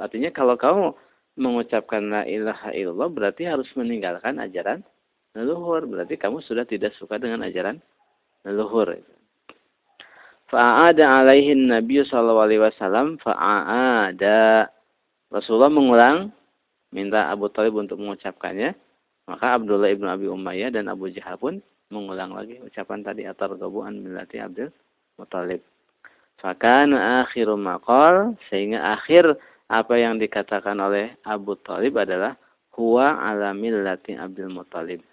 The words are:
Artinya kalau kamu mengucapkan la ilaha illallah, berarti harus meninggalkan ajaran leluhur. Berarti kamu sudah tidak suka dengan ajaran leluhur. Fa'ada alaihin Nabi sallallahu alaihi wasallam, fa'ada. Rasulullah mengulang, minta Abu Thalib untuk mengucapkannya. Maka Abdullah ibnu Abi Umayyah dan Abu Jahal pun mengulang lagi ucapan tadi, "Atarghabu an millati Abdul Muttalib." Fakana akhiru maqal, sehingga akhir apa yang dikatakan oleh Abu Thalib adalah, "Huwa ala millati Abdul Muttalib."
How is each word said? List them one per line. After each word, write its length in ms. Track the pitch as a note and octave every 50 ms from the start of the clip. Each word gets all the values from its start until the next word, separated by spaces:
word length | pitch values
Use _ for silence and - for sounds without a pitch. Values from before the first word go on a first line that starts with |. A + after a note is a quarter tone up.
Artinya 320 | G2+ G2+ - A2 C#3 E3+ -
kalau 240 | - C3+ B2 B2 A#2
kamu 320 | - C#3+ F3+ G3+ F#3 D#3 - _ _ _ _ _ _ _ _ -
mengucapkan 640 | C3 B2+ A#2+ A#2+ A#2 A#2+ B2 A2 - - A2+ G#2+ G#2 G#2
la 160 | G#2+ G#2 -
ilaha 480 | B1+ G2 A2 G#2+ A2 G2+ - - G#2+ -
illallah, 320 | F2 F#2+ F2 E2+ G2 C#3+
berarti 400 | F3+ D#3+ B2+ G#2 G2+ - - E3+
harus 240 | F3 D#3 C3+ C3 - - C3+
meninggalkan 640 | A#2+ A#2 A#2 G#2+ F#2+ F2+ F2 F#2 - A#2+ C#3+ C#3
ajaran 400 | A2+ G2 F#2 F2+ F2 G2 C3 F#3 G3+ _ _ _ _ _ _ _ _ _ - A2
leluhur. 480 | A#2 C#3 E3+ F3 E3+ E3+ E3 D#3+ D#3
Berarti 320 | B2 G2+ F2+ F2 - D#3 -
kamu 240 | - G2+ B2+ D#3+
sudah 240 | - - A2+ A#2 A#2+
tidak 320 | - A2 G2 G#2 G#2+ - -
suka 160 | - - G#2+
dengan 320 | G#2+ B2 A#2 A#2 A2+ G#2
ajaran 320 | F#2+ F2+ F#2 F2+ G2+ C3 E3 _ _ _ _ _ _ _ _ _ _ _ _
leluhur. 560 | - G2 G2+ G#2 A2 G2+ A2+ A2+ G2+ F2 E2+ F2 - _ _ _ _ _ _ _ _ - - _ _ _ _ _ _ _ _ - - - _ - - - _ _ _ _
Fa'ada 720 | - A#2+ A#2+ A#2+ A2+ C3 E3 E3+ E3 D#3 D#3 C3+ C3+ C3+
alaihin 480 | C3 C3 C3+ C#3+ C#3 D3 C#3+ C3+ C3 B2+
Nabi 320 | A#2+ A2+ A2+ A#2 C3+ C#3+
sallallahu 400 | C3+ - C3+ A#2+ A#2 A2+ A2+ A2
alaihi 200 | G#2+ G#2+ G#2+ G#2+ G#2+
wasallam, 560 | A2 - - G#2+ F#2+ G2 A#2 C#3 D#3 E3 D3
fa'ada. 1400 | - A#2 - - - G2+ G#2 G2+ D2+ F2 A2 B2 B2+ C3 A#2+ A2+ G2+ F#2 F2+ F#2 G2 G2+ G#2+ A2 A2 A2 A2 A2 G#2+ - _ _ _ _ _ _ _ _ _ _ _ _
Rasulullah 400 | - G2+ - - A2 A2+ C3+ D3
mengulang, 640 | D3+ D3 C#3 B2+ A#2+ A#2 A#2+ C3 D3+ F3 G3 G#3 - _ _ _ _ _ _ _ _ _ _ _
minta 400 | - F#2+ G2 G2+ G#2 G#2+ F#2+ D2+
Abu 160 | G2 G2+ G2+ G2+ -
Thalib 240 | G#2+ G#2+ A2+ G#2+ G#2+ G#2
untuk 160 | F#2+ F2+ G2
mengucapkannya. 720 | G#2 G2+ G2+ - - G2 - - - F2+ F#2 G2 A#2 D#3+ G3 - _ _ _ _ _ _ _ _ _ -
Maka 320 | F2+ F2 A2+ B2+ B2 A#2+
Abdullah 320 | A2 G#2 G#2 G2 G#2 G2
ibnu 160 | G2+ G2 G2+ F#2
Abi 160 | F#2 G2 G2
Umayyah 480 | F#2 F#2 F#2+ F#2+ F2+ F#2 F#2+ A2 C3
dan 160 | A#2+ A2 G2+ G2
Abu 240 | G2 F#2+ F#2+ F#2
Jahal 240 | F2+ G2 - F2 F2+
pun 240 | - B2 C#3+ F#3+ G3 - _ _ _ _ -
mengulang 400 | G#2 G#2+ G2+ G2 F#2+ F#2 F#2 F#2
lagi 240 | F#2 G2 G#2 A2 A#2+ B2+ B2+
ucapan 400 | - - G#2+ F#2+ - G#2 G#2 G2+
tadi, 240 | G2+ G#2 G#2+ G2+ F#2+
"Atarghabu 560 | F#2 - G2 F#2+ G2 F2+ F#2+ F#2 F#2+ G#2+ -
an 160 | G#2 G#2+ G2+
millati 400 | G2 F#2 F2+ F2+ F#2+ - - A2+
Abdul 320 | G#2 G2 F2 G#2+ B2+ D#3 - _ _ _ _ _ _ _ _ -
Muttalib." 400 | F#2 - - F#2 F2 F2+ F2+ E2+ _ _ _ _ _ _ _ _ - - _ _ _ _ _ _
Fakana 880 | - F#2 F2+ - - A#2 B2+ C3+ C#3+ C#3+ C#3 B2 F#2+ A2+ B2 B2+ B2 -
akhiru 320 | - B2 A2+ G#2+ G#2+ G#2
maqal, 800 | G2+ F#2 F2 E2+ - - A#2+ C3+ D3+ E3 F3+ F#3+ G#3 A#3+ A3 - - -
sehingga 480 | G#2 F#2+ G2+ G#2 A2 F2 D#2 G2 G#2+
akhir 400 | G#2+ - - D#3 F3 E3+ D#3+ C#3+ - - _ _ _ _ -
apa 320 | A2 A2+ A2 - A#2+ A#2+
yang 160 | A#2 A2+ A2+
dikatakan 640 | A2 A2 G#2 - G#2 G2+ - G#2+ G2 - G2+ G#2 G2+
oleh 320 | G2 G2 G2+ G2+ G#2 A#2 B2+ _ - A2
Abu 320 | G#2+ G#2 G2 G#2 G2 -
Thalib 400 | - - F2 F2 A2 C#3 C#3+ A2+
adalah, 400 | G2 F#2+ F#2 F#2 G2 B2 - - _ _ _ _ _ _
"Huwa 480 | _ - A#2 A#2 A#2 B2 C3+ C#3+ D#3 -
ala 320 | - G#2+ G#2+ G#2 G2+ G2+
millati 640 | G2 G2+ A2 A#2 A2+ G#2 G2 F#2+ F#2 - - - F#2+
Abdul 320 | B1+ F2 F#2+ F#2+ F#2+ F#2+ F#2+
Muttalib." 560 | F#2 F2 F2+ _ - F2 E2 E2+ F2+ E2 _ _